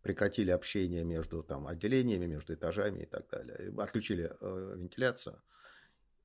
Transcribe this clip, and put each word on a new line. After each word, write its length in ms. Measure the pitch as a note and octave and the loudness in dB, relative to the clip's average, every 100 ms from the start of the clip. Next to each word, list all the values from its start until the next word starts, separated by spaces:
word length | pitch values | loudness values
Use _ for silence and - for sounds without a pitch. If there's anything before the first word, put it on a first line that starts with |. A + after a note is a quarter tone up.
прекратили 500 | - F#2 G2+ G#2+ F#2+ | -2 4 4 4 4
общение 520 | F2+ - G#2 F2+ F2 | 4 2 0 2 0
между 400 | E2+ E2 D#2+ E2 | 0 -2 -2 -6
там 240 | D2 C#2 C#2+ | -6 -6 -6
отделениями, 600 | E2+ G2+ C3 B2 G2 F2 | -2 2 4 4 2 0
между 260 | D2+ - | -4 -6
этажами 500 | D#2 E2 F#2+ G#2 F2 | -4 -2 0 0 -2
и 20 | D#2+ | -6
так 220 | - - | -8 -6
далее, 400 | - - - F#2+ | -8 -6 -10 -6
и 100 | G#2+ | -4
отключили, 500 | G2+ A2+ - F#2 E2 - | -2 0 0 0 0 -4
э, 340 | G2 F#2 F#2+ F2+ | -6 -4 -6 -8
вентиляцию, 640 | F2+ - B2+ A#2 - - _ - - - - _ _ _ | -8 0 0 0 -8 -12 _ -20 -20 -20 -20 _ _ _